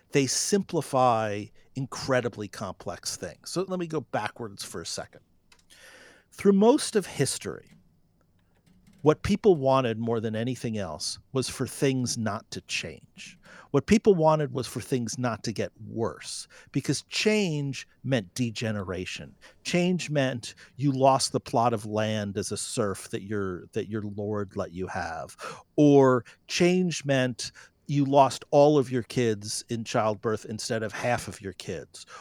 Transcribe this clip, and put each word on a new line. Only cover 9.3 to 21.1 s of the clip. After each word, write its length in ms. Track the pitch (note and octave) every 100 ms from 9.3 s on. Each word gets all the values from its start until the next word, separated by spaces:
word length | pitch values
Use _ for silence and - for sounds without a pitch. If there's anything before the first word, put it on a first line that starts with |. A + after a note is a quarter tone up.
| G3+ A3 E3
wanted 420 | C3 C3+ B2+ A2
more 220 | A#2 A#2
than 160 | A2+ A2
anything 420 | A#2+ B2+ A#2+ G#2+
else 420 | F#2 D2+ - - _
was 160 | C3 B2
for 180 | - B2+
things 520 | - C#3 C3 A#2+ A#2+
not 320 | G#2+ G#2 -
to 100 | G2
change. 760 | - - E2+ D2 - - - - - - -
What 140 | C#3+ -
people 300 | A3 - F#3
wanted 360 | D#3 D#3 D3
was 160 | B2+ A#2
for 140 | B2+
things 360 | - C3 A2+ B2
not 260 | B2 A2
to 80 | -
get 200 | A2 F#2 - G#2+
worse, 600 | A2 G#2+ - - - - - -
because 320 | C#3+ - C#3
change 840 | - - G#3+ G#3+ F#3+ D3+ C#3 B2 - _
meant 300 | B2 C3 F2+
degeneration. 1040 | - A#2+ G#2 A2 G#2 F#2 F2+ F#2 - D2+ - - _
Change 460 | - F3 F3 F3+ -
meant 460 | D3 C3 B2+ - - - -
you 160 | C#3+
lost 400 | C3 C3+